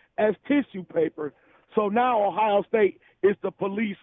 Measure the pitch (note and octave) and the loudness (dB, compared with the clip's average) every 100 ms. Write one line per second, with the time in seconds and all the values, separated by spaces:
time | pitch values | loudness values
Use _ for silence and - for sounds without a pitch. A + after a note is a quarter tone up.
0 | _ - G#3+ G3 - C#4+ A#3+ F#3+ F3 E3 | _ -2 -2 0 0 0 0 -8 -8 -2
1 | D#3+ - D3 - _ _ _ - G#3 G#3+ | -2 -2 -12 -12 _ _ _ -2 0 0
2 | B3 A#3 G3+ E3+ G#3+ G3+ F3+ A3+ G3 - | 0 0 0 0 0 0 0 2 2 0
3 | _ _ G3 G3+ G3 - G3 G3 A3 F#3+ | _ _ 0 0 -4 -6 -6 -4 -4 -4